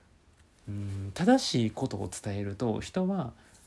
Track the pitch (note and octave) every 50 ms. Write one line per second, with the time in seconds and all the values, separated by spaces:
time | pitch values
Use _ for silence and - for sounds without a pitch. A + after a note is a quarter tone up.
0 | - _ _ - _ _ - _ - _ _ _ - - G#2 G2+ G2+ G2 G2 G2
1 | G2 G2 F#2 - F3 G#3+ B3+ C4+ - - - B2 A2+ G#2+ - - C3+ - - G2+
2 | G2+ F#2+ - - - G#2+ G2 G2+ G2+ G2+ G2+ G2+ B2+ A#2 G#2 G#2+ - - - F#3
3 | F#3 F#3 G3 F#3 C#3 - - - - - - - -